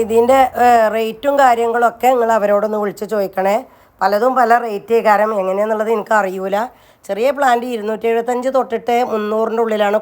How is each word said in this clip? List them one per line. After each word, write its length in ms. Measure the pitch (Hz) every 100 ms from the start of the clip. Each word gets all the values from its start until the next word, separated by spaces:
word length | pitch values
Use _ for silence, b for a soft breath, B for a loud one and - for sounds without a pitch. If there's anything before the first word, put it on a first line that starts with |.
| 220
ഇതിൻ്റെ, 340 | 226 240 269 262 -
ഏ, 20 | 247 240 214 220
റേറ്റും 360 | 220 220 285 277
കാര്യങ്ങളൊക്കെ 680 | 262 233 233 233 233 233 247
നിങ്ങൾ 160 | 254 226 226
അവരോടൊന്ന് 380 | 202 202 214 214
വിളിച്ച് 240 | 208 - 202
ചോദിക്കണേ. 440 | 208 190 190 190 214 262 b b _
പലതും 320 | 190 208 247 262
പല 180 | 233 233
റേറ്റ് 320 | 233 202 - 226 220
കാരണം 240 | 202 214 214
എങ്ങനെയാണെന്നുള്ളത് 480 | 190 190 214 220 220
എനിക്കറിയൂല. 640 | 226 196 220 190 190 190 196 247 b b b -
ചെറിയ 220 | 196 247 269
പ്ലാന്റ് 300 | 269 240 247
ഇരുന്നൂറ്റി 320 | 233 208 214 226
എഴുപത്തഞ്ച് 400 | 226 233 247 254 262
തൊട്ടിട്ട് 400 | 247 233 - 240 247
മുന്നൂറിൻ്റെ 500 | 220 208 214 220 226
ഉള്ളിലാണ് 340 | 226 214 208 214